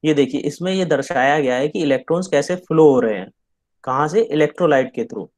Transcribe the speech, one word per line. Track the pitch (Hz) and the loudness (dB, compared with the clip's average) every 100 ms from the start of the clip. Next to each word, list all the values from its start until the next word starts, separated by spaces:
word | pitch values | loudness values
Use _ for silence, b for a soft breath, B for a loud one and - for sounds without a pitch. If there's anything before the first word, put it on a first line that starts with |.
ये | 156 | 0
देखिए, | 147 131 139 | 2 0 0
इसमें | - - 180 | -6 -6 -4
ये | 190 175 | -2 0
दर्शाया | 143 139 175 131 156 | -2 -2 0 2 2
गया | 135 123 | 0 0
है | 151 | -2
कि | 190 | -2
electrons | 151 131 - 170 185 | 0 -2 -2 -4 0
कैसे | 143 139 180 | -2 -2 -6
फ्लो | - 160 156 | -2 4 6
हो | 127 | 6
रहे | 117 101 | 0 -4
हैं, | 95 _ _ _ _ _ | -8 _ _ _ _ _
कहाँ | - 131 151 | -6 -2 0
से? | 190 | 0
electrolyte | 185 151 147 - 175 139 123 | 0 0 -2 0 2 2 0
के | - | -6
through। | 117 113 - | -8 -10 -14